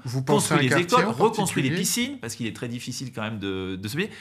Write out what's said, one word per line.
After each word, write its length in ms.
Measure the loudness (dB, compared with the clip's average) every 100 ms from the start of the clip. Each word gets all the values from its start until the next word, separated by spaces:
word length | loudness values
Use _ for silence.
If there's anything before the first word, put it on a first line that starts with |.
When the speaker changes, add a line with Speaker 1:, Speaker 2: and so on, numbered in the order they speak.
Speaker 1:
Vous 180 | -6 -2
pensez 280 | 2 2 4
Speaker 2:
construit 200 | 4 4
Speaker 1:
à 40 | 4
un 20 |
Speaker 2:
les 60 |
Speaker 1:
quartier 140 | 4 4
Speaker 2:
écoles, 80 | 4
Speaker 1:
en 60 |
Speaker 2:
reconstruit 520 | 4 2 2 0 2
les 60 | 0
Speaker 1:
particulier ? 340 | 0 0 0
Speaker 2:
piscines, 140 | -2 -4
parce 160 | -10 -6
qu'il 100 | -6
est 80 |
très 140 | -6 -8
difficile 440 | -8 -8 -8 -8
quand 100 | -6
même 180 | -6 -4
de, 340 | -4 -4 -4
de 140 | -6 -6
se 80 | -4
payer. 140 | -4 -6